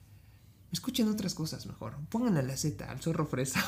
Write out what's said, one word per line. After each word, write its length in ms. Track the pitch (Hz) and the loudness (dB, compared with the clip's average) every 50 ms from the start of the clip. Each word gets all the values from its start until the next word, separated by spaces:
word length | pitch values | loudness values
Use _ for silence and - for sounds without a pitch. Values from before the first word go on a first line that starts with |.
| - - - - - - - - - - - - - - | -20 -20 -20 -20 -20 -20 -20 -20 -20 -20 -20 -20 -10 -8
escuchen 360 | 180 - - 254 - - 220 214 | -6 -4 -4 -2 2 2 4 4
otras 240 | 214 214 - 175 - | 2 2 0 -2 -2
cosas 320 | - 160 156 - - - | -2 -4 -4 -4 -6 -8
mejor. 320 | - - - 113 110 - 143 151 - | -10 -8 -8 -8 -8 -8 -8 -4 -2
Pongan 280 | - 226 247 233 185 | 0 2 4 4 4
a 40 | 147 | 4
la 140 | 127 127 135 | 4 2 0
Z, 320 | - - 151 - - - - | 0 0 -2 -2 -2 -6 -8
al 120 | 117 131 | -8 -4
Zorro 240 | - 165 165 165 151 | -2 0 2 2 0
Fresa 380 | - - 127 135 - - 190 185 | 2 0 0 0 2 2 0 2